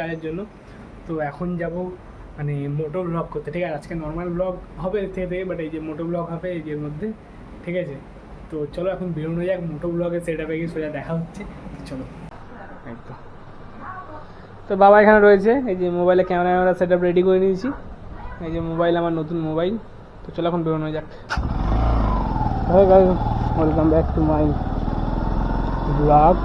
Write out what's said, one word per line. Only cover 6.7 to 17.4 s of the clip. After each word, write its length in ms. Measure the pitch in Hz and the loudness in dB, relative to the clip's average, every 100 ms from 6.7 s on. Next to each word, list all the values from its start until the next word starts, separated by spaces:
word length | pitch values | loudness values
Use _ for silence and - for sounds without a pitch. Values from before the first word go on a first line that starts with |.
এর 60 | 151 | -6
মধ্যে, 220 | 147 151 220 214 - - - - | -6 -6 -8 -8 -14 -20 -18 -12
ঠিক 120 | 175 180 | -6 -4
আছে? 140 | 143 135 - - - - - | -4 -10 -14 -20 -18 -18 -10
তো 60 | 156 147 | -8 -6
চলো 140 | - 185 | -4 -4
এখন 140 | 185 180 156 | -4 -6 -4
বেরোনো 260 | 160 170 175 | -4 -2 -2
যাক 120 | 185 170 | -2 -4
মোটো 140 | 160 175 | -6 -4
ব্লগে, 240 | 170 175 175 170 | -2 -2 -2 -4
সেট 120 | 156 | -4
আপে 100 | 156 160 | -4 -4
গিয়ে 100 | 165 | -4
সোজা 180 | 160 151 143 | -4 -6 -6
দেখা 140 | 147 165 | -4 -4
হচ্ছে। 240 | 165 196 202 - - - 143 | -6 -10 -14 -14 -14 -14 -12
চলো, 160 | 139 - - - - - - - - 131 | -12 -12 -14 -16 -16 -16 -16 -16 -16 -14
এই 60 | 120 - | -14 -14
তো। 60 | 120 - - - - - - 1077 370 1077 - - - - - - | -16 -16 -16 -16 -16 -16 -14 -14 -14 -14 -14 -16 -18 -18 -18 -4
তো 60 | 196 | 6
বাবা 140 | 196 208 | 10 10
এখানে 180 | 208 214 208 | 10 10 10
রয়েছে, 260 | 196 208 269 247 | 8 6 2 0
এই 60 | 185 | 0
যে 60 | 180 175 | 0 2
মোবাইলে 240 | 180 185 180 | 4 4 4
ক্যামেরা, 220 | 180 180 | 2 2
ক্যামেরা 220 | 180 185 185 | 4 4 2
সেট 100 | 175 | 2
আপ 60 | 180 180 | 2 4
রেডি 140 | 180 185 | 4 4
করে 120 | 185 | 4